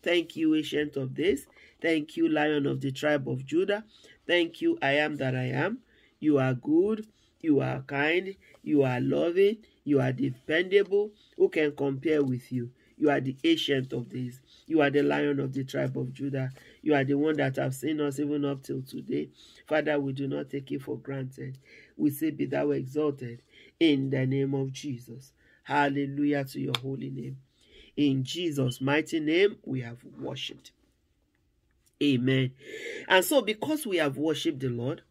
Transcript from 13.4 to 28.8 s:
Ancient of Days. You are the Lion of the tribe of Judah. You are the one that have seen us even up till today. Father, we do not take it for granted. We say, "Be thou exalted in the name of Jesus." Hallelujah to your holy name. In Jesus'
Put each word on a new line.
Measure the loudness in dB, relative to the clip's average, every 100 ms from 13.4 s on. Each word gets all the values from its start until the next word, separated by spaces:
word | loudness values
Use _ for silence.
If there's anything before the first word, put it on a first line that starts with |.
Ancient | 2 2 2 0 0
of | -6 -6
Days. | -8 -8 -10 _ -20 0
You | 4
are | 4
the | 4
Lion | 2 2 0 0
of | -2
the | -4
tribe | -6 -4 -2 -2
of | -6
Judah. | -6 -6 -4 -4 -8 -20 -8
You | 0 2
are |
the | 2 2
one | 2 2
that | 0 0
have | -4
seen | -4 -4 -2
us | -2 -2
even | -2 0 -2
up | -4
till | -6 -8
today. | -8 -12 -6 -6 -6 _ -20 -20 -2
Father, | 0 2 0
we | -2
do | -4 -4
not | -4 -4
take | -8 -6
it | -8
for | -6 -10
granted. | -8 -8 -8 -10 -12 -14 _ -20 -20 -2
We | -2
say, | 0 -4
"Be | -2 -2
thou | 0 0
exalted | -2 -2 -2 -2 -2 -8 -14 _ -20 -20 _
in | 4 4 2
the | 0 0
name | 0 0
of | 0 -4
Jesus." | -6 -8 -10 -10 -18 -20 _ _ _
Hallelujah | -4 0 2 0 -4 -2 0 0 -2
to | -6
your | -4 -4
holy | -6 -8 -8
name. | -8 -10 -12 _ _ _ -20 -14 0
In | 2 2
Jesus' | -2 -4 -4 -2 -2 -2